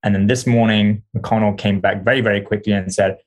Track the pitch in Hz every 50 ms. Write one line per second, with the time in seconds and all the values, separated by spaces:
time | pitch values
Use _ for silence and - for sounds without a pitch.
0 | - 101 101 98 98 104 123 123 - 127 120 117 113 113 110 107 104 104 107 104
1 | - _ _ 104 101 - 117 110 107 104 98 95 - 104 101 98 90 98 95 101
2 | 95 117 131 135 117 110 101 101 101 - 107 101 - 107 104 101 92 92 95 -
3 | 98 95 95 - _